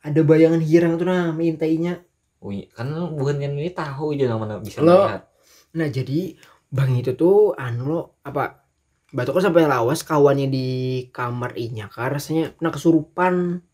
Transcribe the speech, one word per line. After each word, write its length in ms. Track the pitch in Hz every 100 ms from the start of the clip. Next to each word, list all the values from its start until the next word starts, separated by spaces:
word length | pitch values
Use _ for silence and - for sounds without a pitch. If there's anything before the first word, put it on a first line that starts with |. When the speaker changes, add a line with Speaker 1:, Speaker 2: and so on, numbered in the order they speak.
Speaker 1:
ada 220 | 147 147
bayangan 380 | 151 156 160 165
hirang 340 | 160 165 170
tuh, 100 | 165
nah, 260 | 180 180 170
mengintainya. 720 | 160 165 156 160 160 170 175 _ _ _ _
Speaker 2:
Oh 120 | -
iya, 160 | 101 -
kan 180 | - 123 156 175
bukan 220 | 156 139 143
kan 140 | 143
ini 180 | 143 165
tahu 420 | 180 156 135 151
aja, 160 | 147 127
namanya 300 | 110 107 107
bisa 200 | 107 -
Speaker 1:
Lo, 160 | 156 180
Speaker 2:
melihat. 260 | 196 95 _ _ _ _ _
Speaker 1:
nah, 160 | 160 156
jadi 500 | 123 127 143 185 - - _ _
Bang 240 | 131 131
itu 200 | 123 123
tuh, 380 | 127 165 202 208
anu, 280 | 175 120 117
lo, 160 | 131 165 - _
apa, 400 | - 135 120 - _ _ _ _ _
Batok 320 | 135 120 147
kan 80 | 190
sampai 160 | 170
lawas 380 | 156 127 117 156
kawannya 440 | - 156 143 139 139
di 220 | 131 127 127 127 127 127
kamar 460 | - 123 123 120
inya, 340 | 120 117 110 98
kan 240 | - 123
rasanya 400 | 143 - 160 156
pernah 180 | - 165
kesurupan. 640 | 156 170 160 151 - 180 180 180 175 _